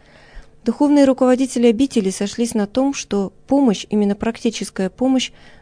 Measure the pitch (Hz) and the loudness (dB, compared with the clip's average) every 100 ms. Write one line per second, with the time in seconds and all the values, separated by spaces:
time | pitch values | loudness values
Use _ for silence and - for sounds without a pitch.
0 | _ - - - - - - 233 285 285 | _ -20 -20 -20 -20 -10 -6 0 2 4
1 | 269 262 254 254 262 - 240 220 277 - | 4 4 2 2 0 2 2 2 0 0
2 | 190 190 202 - 233 220 202 254 277 277 | -2 -2 -6 -4 -4 -4 -4 -2 -2 -4
3 | - 202 190 - - 277 269 190 - 214 | -6 -4 -4 -8 -2 2 2 0 -2 0
4 | 202 202 226 226 240 220 190 - 190 - | 0 0 -4 -4 -4 -4 -8 -6 -6 -2
5 | 262 262 226 - - - | 0 0 -2 -10 -20 -12